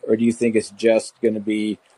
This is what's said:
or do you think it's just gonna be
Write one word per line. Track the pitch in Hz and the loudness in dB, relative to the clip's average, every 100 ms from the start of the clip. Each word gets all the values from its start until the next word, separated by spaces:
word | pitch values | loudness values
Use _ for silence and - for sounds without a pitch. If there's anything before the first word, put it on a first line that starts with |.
| - | -2
or | |
do | 113 | 2
you | 117 | 2
think | 117 120 | 2 0
it's | 110 - | 0 -2
just | 101 113 113 - - | -2 2 2 0 -4
gonna | 120 110 | -2 -2
be | 101 107 107 104 _ | -4 -4 -2 -6 _